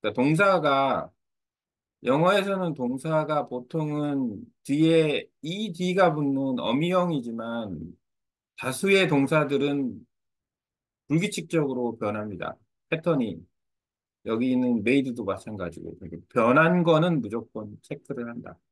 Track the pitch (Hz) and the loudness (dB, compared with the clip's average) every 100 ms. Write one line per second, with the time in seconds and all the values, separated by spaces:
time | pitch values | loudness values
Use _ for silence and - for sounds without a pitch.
0 | - - 135 160 202 185 151 135 135 104 | -4 0 2 4 4 4 4 2 2 0
1 | 73 _ _ _ _ _ _ _ _ _ | -4 _ _ _ _ _ _ _ _ _
2 | - 139 175 202 196 190 180 156 123 131 | 0 2 4 4 2 -2 -2 -2 -4 -4
3 | 160 156 156 151 131 123 123 165 156 147 | -2 0 4 2 2 -6 -6 -4 -2 -2
4 | 147 139 127 101 - _ - 139 160 165 | 0 0 -2 -4 -12 _ -4 2 6 6
5 | 156 131 - _ 151 190 220 170 180 180 | 4 0 -6 _ -10 -6 -8 -4 -2 4
6 | 180 151 143 135 135 127 113 123 170 185 | 4 4 0 0 -2 -2 -2 0 2 2
7 | 180 151 117 113 113 117 110 82 80 90 | 0 -2 -6 -8 -8 -8 -8 -10 -14 -18
8 | _ _ _ _ _ _ 123 127 196 196 | _ _ _ _ _ _ -8 -4 2 4
9 | 180 147 135 156 143 139 143 143 131 104 | 4 2 2 2 2 0 0 0 -4 -6
10 | - _ _ _ _ _ _ _ _ _ | -18 _ _ _ _ _ _ _ _ _
11 | _ 151 202 208 160 170 143 127 120 117 | _ -2 0 -6 -4 -2 -2 -2 -4 -4
12 | 107 104 107 95 - - _ _ _ 160 | -4 -4 -6 -8 -10 -12 _ _ _ -4
13 | 180 156 113 80 - _ _ _ _ _ | 0 0 -2 -6 -16 _ _ _ _ _
14 | _ _ - 113 127 127 123 120 104 139 | _ _ -4 -2 0 0 2 0 2 0
15 | 135 120 98 95 - 107 87 82 82 82 | 0 -6 -6 -6 -8 -10 -10 -10 -16 -14
16 | 87 87 - - 117 135 165 180 170 156 | -14 -16 -6 0 4 4 4 4 4 4
17 | 175 160 107 113 117 110 107 104 _ - | 4 0 -2 -8 -10 -12 -12 -14 _ -16
18 | _ 123 120 117 - 85 _ | _ -10 -10 -12 -16 -20 _